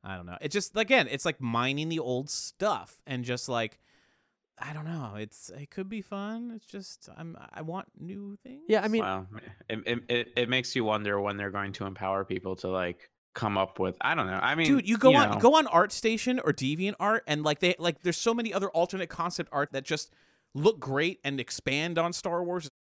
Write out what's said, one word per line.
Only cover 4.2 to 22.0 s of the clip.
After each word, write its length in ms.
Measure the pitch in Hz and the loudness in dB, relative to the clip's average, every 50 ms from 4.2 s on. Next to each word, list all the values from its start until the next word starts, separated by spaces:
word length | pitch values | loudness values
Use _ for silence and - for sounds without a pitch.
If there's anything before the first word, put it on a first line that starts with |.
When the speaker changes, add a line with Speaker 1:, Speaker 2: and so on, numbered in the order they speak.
| _ _ _ _ _ _ _ | _ _ _ _ _ _ _
Speaker 1:
I 140 | - - 143 151 | -12 -12 -10 -8
don't 120 | 151 151 | -8 -8
know. 300 | 160 170 135 135 110 101 | -6 -6 -6 -8 -8 -8
It's, 320 | 104 110 104 - - - - | -10 -10 -10 -12 -16 -16 -16
it 200 | 87 139 143 - | -14 -16 -16 -12
could 200 | - - 185 190 | -10 -10 -10 -8
be 120 | 226 220 | -8 -10
fun. 500 | 196 - 208 196 202 208 220 226 240 240 226 | -10 -10 -10 -10 -8 -8 -8 -8 -10 -10 -12
It's 100 | 220 _ | -14 _
just, 440 | - - 202 190 - - _ - - - | -14 -14 -14 -14 -14 -18 _ -20 -20 -16
I'm, 180 | - 165 165 165 - - - - | -14 -14 -14 -14 -16 -18 -16 -14
I 80 | - | -10
want 260 | 156 156 170 190 - _ _ - | -10 -8 -8 -8 -10 _ _ -16
new 380 | 147 170 196 202 202 202 202 - _ | -12 -12 -10 -10 -12 -12 -14 -16 _
things. 200 | - 254 285 320 339 | -18 -18 -14 0 2
Speaker 2:
Yeah, 140 | 214 208 190 | 2 4 4
I 40 | |
mean 140 | 214 220 226 | 2 0 0
Speaker 3:
Wow. 260 | - 98 95 95 92 95 104 110 - - - _ - | 0 0 -2 -4 -6 -10 -14 -16 -16 -16 -20 _ -8
It, 120 | - 110 110 - | -6 -6 -4 -2
it, 140 | - 120 120 117 | -2 -2 -2 0
it, 200 | - 120 120 113 - - | 0 0 0 0 0 0
it 120 | 120 123 117 | 0 0 2
makes 260 | 127 131 123 - - | 2 0 0 0 0
you 80 | 131 113 | 0 2
wonder 340 | 107 107 107 104 101 101 101 | 2 2 2 2 0 0 0
when 160 | 101 101 101 | 0 -2 -2
they're 140 | 101 101 98 | -4 -6 -4
going 220 | 95 101 98 101 95 | -4 -4 -4 -4 -6
to 120 | - 101 | -6 -6
empower 380 | 98 95 95 98 95 98 98 98 | -8 -6 -4 -4 -2 0 -2 -2
people 320 | - 92 92 92 95 95 | -2 -4 -4 -4 -6 -8
to, 120 | - - 95 | -4 -4 -2
like, 400 | 92 92 90 87 87 - - _ _ _ _ _ _ | 0 0 0 -2 -4 -8 -16 _ _ _ _ _ _
come 240 | - 113 107 101 | -2 -2 2 4
up 220 | 95 95 95 - - | 2 2 2 0 -2
with, 180 | 95 92 90 - | -2 -2 -2 -2
I 160 | - 131 160 | -2 0 0
don't 120 | 165 110 | 0 0
know. 120 | 92 95 95 | -2 -2 0
I 140 | - 123 147 | 0 0 2
mean, 120 | 160 165 | 2 4
Speaker 1:
Dude, 200 | 156 285 269 180 | 4 4 4 4
you 100 | 196 226 | 2 0
go 120 | 208 240 262 | 8 8 10
Speaker 3:
you 60 | 262 | 10
Speaker 1:
on, 140 | 285 285 - | 10 6 6
Speaker 3:
know. 80 | 107 104 | 4 6
Speaker 1:
go 160 | 214 247 302 | 8 8 8
on 100 | 320 302 | 8 6
ArtStation 760 | 233 - 170 208 - - - - 220 226 220 - 254 247 254 - | 6 6 4 4 4 0 0 0 0 0 2 0 0 -2 2 2
or 80 | - - | 0 0
DeviantArt, 680 | - 131 135 151 160 185 202 208 - 175 208 220 226 - | 2 0 -2 0 0 -2 -4 -2 0 0 0 0 0 0
and, 160 | - 147 151 151 | -2 -2 0 2
like, 160 | 151 147 - | 0 2 4
they, 160 | - 175 175 - | 2 2 2 2
like, 220 | 165 170 165 - | 0 -2 -2 0
there's 140 | - 180 160 | -2 -2 -2
so 180 | - - 233 233 | 2 0 0 0
many 200 | 240 233 226 175 | 0 -2 -2 -2
other 160 | 196 196 190 | -2 -4 0
alternate 400 | - 165 175 180 - 190 180 156 | 2 2 2 2 0 -6 -6 -6
concept 400 | - - 165 175 - - 170 - | -4 -4 -4 -4 -2 -6 -8 -4
art 220 | - 143 143 - - | -2 -2 -2 0 -2
that 100 | 135 135 | -6 -4
just 300 | - 160 151 - - _ _ _ _ _ _ _ _ _ | -2 -4 -4 -4 -12 _ _ _ _ _ _ _ _ _
look 260 | 135 151 - 147 151 | 4 4 4 4 4
great 400 | - 135 131 143 160 175 196 - - | -4 -2 0 2 2 0 0 -2 -6
and 120 | 139 139 | -4 -4
expand 600 | 135 120 - - - _ 135 135 143 156 175 170 | -4 -6 -6 -8 -6 _ -2 0 0 -2 0 0
on 160 | 165 | 0